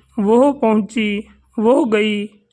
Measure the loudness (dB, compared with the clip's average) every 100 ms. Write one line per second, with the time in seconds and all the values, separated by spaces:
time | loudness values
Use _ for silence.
0 | _ -4 0 2 2 2 0 0 -2 -4
1 | -4 -6 -10 _ _ -2 0 2 0 -2
2 | -2 -4 -8 _ _